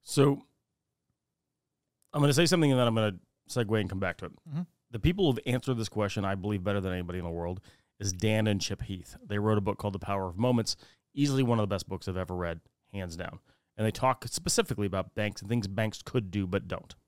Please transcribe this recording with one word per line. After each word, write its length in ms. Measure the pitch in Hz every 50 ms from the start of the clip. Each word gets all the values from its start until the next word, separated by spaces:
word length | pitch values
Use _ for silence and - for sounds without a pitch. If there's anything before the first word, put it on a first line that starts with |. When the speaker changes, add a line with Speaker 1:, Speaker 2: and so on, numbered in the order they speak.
Speaker 1:
So 420 | _ - - 147 135 143 139 - - _ _ _ _ _ _ _ _ _ _ _ _ _ _ _ _ _ _ _ _ _ _ _ _ _ _ _ _ _ _ _ _ _
I'm 80 | - 147
gonna 120 | 143 147
say 140 | 135 143 170
something 240 | 156 185 170 156 143
and 80 | 135 127
then 60 | 123 117
I'm 60 | 113
gonna 240 | 113 110 107 92 87 _ _ _ _ _ -
segue 300 | - 123 113 98 110 110
and 80 | 101 95
come 120 | 98 95
back 160 | 98 90 85 -
to 60 | 92
it. 60 | - - - _ 165
Speaker 2:
Mm-hmm. 140 | 139 160 180 _ _ _ _ _
Speaker 1:
The 80 | 120 107
people 320 | - 165 180 208 190 151
who've 120 | 127 113 -
answered 280 | 131 123 127 - - 127
this 140 | 113 113 104
question, 340 | - 107 104 98 - 110 98
I 100 | 98 98
believe, 300 | 95 90 104 107 98 90
better 160 | 104 101 101
than 120 | 92 95
anybody 260 | 92 90 87 85 85 92
in 60 | 87
the 60 | 85
world 300 | 85 85 85 87 90 92 _ - - _ _ _ _ _
is 120 | 101 101
Dan 340 | 92 90 107 107 107 110 110
and 140 | 110 104 95
Chip 220 | - - 98 -
Heath. 340 | - - 98 90 85 - - - -
They 140 | 175 104 104
wrote 200 | 104 107 110 104
a 20 |
book 180 | 98 107 98 -
called 140 | - 104
The 60 | 95 90
Power 280 | - 101 101 98 95
of 120 | 90 85 98
Moments, 380 | 120 127 123 117 107 - - _ - - _ _ _ _
easily 300 | _ 139 143 143 135 131
one 160 | 127 120 120 113
of 40 |
the 120 | 107 98 101
best 120 | 92 - -
books 200 | 92 90 - 101
I've 80 | 92
ever 180 | 92 92 87 90
read, 260 | 90 87 85 82 82 _ _ _ _ _ _ -
hands 200 | 98 92 87 82
down. 240 | 85 90 87 - - _ _ _ _ _ _ _
And 100 | - 110
they 40 | 110
talk 340 | 107 - - 127 127 - - 120
specifically 580 | - - - 175 - - 208 - - - 104
about 280 | 98 92 95 92 - _
banks 280 | - 104 104 98 -
and 80 | 101 98
things 160 | 117 120 101 95
banks 320 | 98 104 110 107 - -
could 280 | - - - 127 104 92
do 160 | 87 104 98
but 200 | 90 92 98 -
don't 280 | 92 92 - - - - _ _